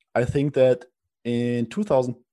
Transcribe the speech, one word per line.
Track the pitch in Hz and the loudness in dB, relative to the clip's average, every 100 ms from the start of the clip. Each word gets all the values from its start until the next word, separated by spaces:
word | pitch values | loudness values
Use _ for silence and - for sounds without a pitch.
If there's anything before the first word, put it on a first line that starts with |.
| _ | _
I | 113 | -4
think | 123 147 143 | -2 0 0
that | 139 127 127 - _ _ _ | 4 4 2 -4 _ _ _
in | 120 120 120 120 117 | -6 -4 -2 -2 -4
two | 196 | -4
thousand | 208 135 127 123 _ | 0 0 0 -6 _